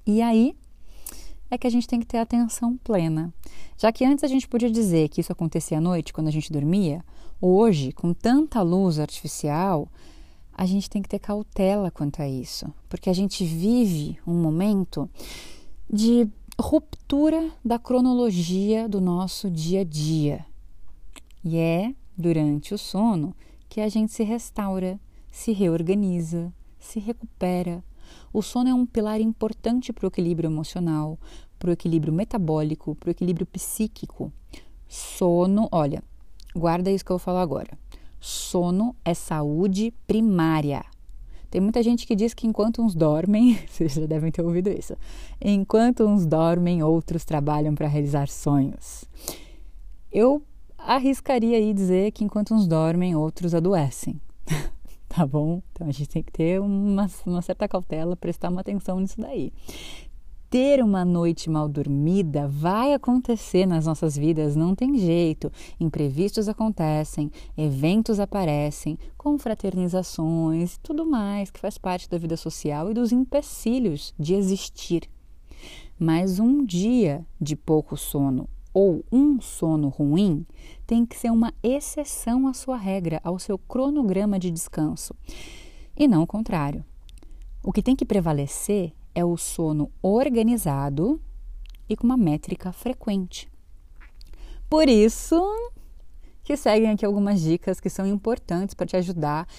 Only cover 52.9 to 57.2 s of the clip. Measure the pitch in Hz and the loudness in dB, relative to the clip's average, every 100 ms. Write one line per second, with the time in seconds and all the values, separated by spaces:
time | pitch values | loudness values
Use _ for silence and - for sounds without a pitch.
52.9 | 170 180 160 156 - 175 170 170 185 139 | 2 2 2 0 -2 0 2 4 2 2
53.9 | - - 156 - - - 151 - - - | -2 -6 -6 -10 -10 -4 -2 -2 -6 -10
54.9 | - - - 143 147 151 175 - - 156 | -14 -6 0 2 2 0 -2 -6 -10 -6
55.9 | 135 147 247 - - 160 190 202 196 202 | -6 -4 -4 -6 -2 0 0 0 0 2
56.9 | 196 202 - | 2 0 -4